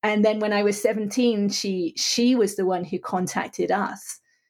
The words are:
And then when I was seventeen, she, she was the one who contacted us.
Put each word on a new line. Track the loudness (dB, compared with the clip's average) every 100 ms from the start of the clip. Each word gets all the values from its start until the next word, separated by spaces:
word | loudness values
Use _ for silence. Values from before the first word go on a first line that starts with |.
And | -2 2
then | 2 2
when | 0
I | 2
was | 2 2
seventeen, | 0 0 -2 2 2 2 0
she, | -2 -2 -2 -4 -4
she | -2 2 4 4
was | 2 0
the | 0
one | 0
who | -4 -6
contacted | -4 -4 -2 -4 -6 -4 -2
us. | 0 -2 -8 -14 -18 _ _ _